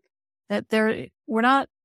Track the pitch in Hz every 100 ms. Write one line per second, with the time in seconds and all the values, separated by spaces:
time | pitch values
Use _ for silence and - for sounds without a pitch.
0 | _ _ _ _ - 208 - 220 220 -
1 | 127 _ - 220 240 277 - _